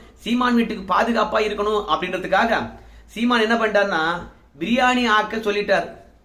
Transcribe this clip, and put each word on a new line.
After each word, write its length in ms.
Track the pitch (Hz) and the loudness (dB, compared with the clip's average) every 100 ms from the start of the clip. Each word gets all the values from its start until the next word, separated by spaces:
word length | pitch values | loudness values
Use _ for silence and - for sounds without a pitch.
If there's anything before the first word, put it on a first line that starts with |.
| - - | -16 -10
சீமான் 400 | - 240 247 233 | -4 0 2 2
வீட்டுக்கு 260 | 226 196 185 | 0 -4 -2
பாதுகாப்பா 540 | 185 233 226 208 220 | 0 2 0 0 0
இருக்கணும் 420 | 214 208 208 208 | -2 -2 0 0
அப்படின்றதுக்காக 760 | 208 160 180 180 170 190 233 175 117 - - - - | 0 -2 -2 -6 0 2 2 0 -4 -14 -20 -20 -12
சீமான் 340 | 208 240 240 | -4 0 2
என்ன 120 | 220 233 | 2 2
பண்ணிட்டாருன்னா 460 | 220 202 196 165 160 175 - - _ 139 | 2 2 2 0 -2 -4 -8 -20 _ -8
பிரியாணி 460 | 180 247 254 247 240 | -2 2 2 2 2
ஆக்க 280 | 214 208 220 | 2 0 -4
சொல்லிட்டார். 480 | 208 208 202 190 - - - - | -2 -2 0 0 -2 -10 -20 -20